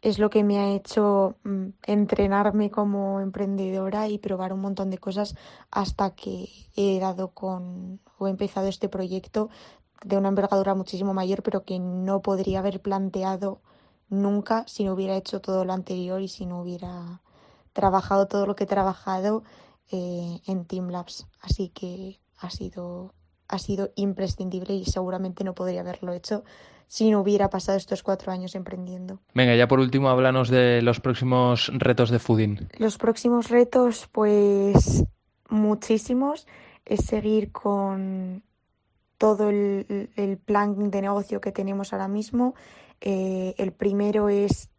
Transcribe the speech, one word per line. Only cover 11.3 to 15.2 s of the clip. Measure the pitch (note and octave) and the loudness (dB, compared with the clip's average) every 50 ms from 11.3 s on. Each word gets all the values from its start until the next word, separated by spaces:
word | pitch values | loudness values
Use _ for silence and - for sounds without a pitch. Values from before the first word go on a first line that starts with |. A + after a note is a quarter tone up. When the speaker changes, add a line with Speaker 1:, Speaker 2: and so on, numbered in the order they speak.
| G3 G3+ | -2 -2
Speaker 1:
pero | - - G3+ F#3+ - | -2 -2 -4 -4 -4
que | - F#3 F#3 | -4 -6 -6
no | F3+ F3+ F3+ F#3 F#3 F#3+ G3 G3 | -4 -4 -4 -4 -2 0 0 0
podría | G3 - G3 F#3+ F#3+ G3 F#3 F#3+ | 0 0 -2 0 0 -2 -2 -2
haber | F#3 G3+ F#3+ F#3+ | -2 -2 -4 -4
planteado | - G3+ G3 G3 G3 F#3+ F3 G3 F#3+ F#3+ F#3+ F#3 G3 G3 G3 - _ _ _ _ _ _ _ _ _ _ | -4 -4 -2 -2 -2 -2 -4 -4 -4 -4 -4 -4 -4 -6 -6 -8 _ _ _ _ _ _ _ _ _ _
nunca | G3 G3 G3+ G3+ G3+ G#3 G3+ - A3+ A3+ A#3 | 0 0 2 2 2 0 0 0 -2 -2 -2
si | - - - G#3 | -6 -6 -4 -2
no | G3 F#3+ | -2 -2
hubiera | F#3 F#3+ F#3+ F#3+ | -2 -2 -2 -2
hecho | F#3+ | -4